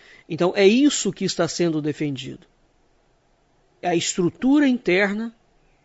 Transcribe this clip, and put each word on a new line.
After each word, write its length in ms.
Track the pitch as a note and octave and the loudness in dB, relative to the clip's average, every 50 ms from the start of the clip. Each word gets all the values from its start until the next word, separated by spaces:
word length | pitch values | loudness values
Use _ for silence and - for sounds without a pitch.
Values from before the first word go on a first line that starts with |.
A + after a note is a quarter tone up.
| - - - - _ - | -20 -20 -20 -20 _ -10
Então, 260 | E3+ D3+ F3 F3+ - | -4 -2 -2 0 2
é 120 | G#3+ G3 F#3+ | 4 4 6
isso 440 | A3 B3 C#4+ D4 - - - G3+ | 6 6 4 2 2 0 -4 -4
que 140 | - - G3 | -4 -4 -4
está 220 | F3 - - F3 D3+ | -4 -2 -2 -4 -2
sendo 340 | - - F3 E3+ D#3+ D#3 | -2 -2 -2 -2 -2 -2
defendido. 640 | D3 D#3 C#3+ - D#3 D3 C#3 B2+ C3 C3+ C3+ - - _ _ _ _ _ _ _ _ _ _ _ _ _ _ _ _ _ _ _ _ _ _ _ _ _ _ _ | -4 -4 -4 -4 -4 -6 -6 -8 -10 -14 -16 -18 -20 _ _ _ _ _ _ _ _ _ _ _ _ _ _ _ _ _ _ _ _ _ _ _ _ _ _ _
É 80 | - F3 | -6 -2
a 60 | F3 | -2
estrutura 720 | E3+ - - - - F3+ E3 - - - B3+ C#4 D4+ D4 C4+ | -2 -2 -2 -2 -2 -2 -2 -2 -2 0 2 4 4 4 2
interna 680 | B3+ A#3 - - F3 F#3 G#3 G3 G3+ G#3+ A3+ A#3 A3+ _ _ _ _ _ _ _ _ _ _ | 2 0 0 0 0 2 2 0 -2 -4 -8 -10 -12 _ _ _ _ _ _ _ _ _ _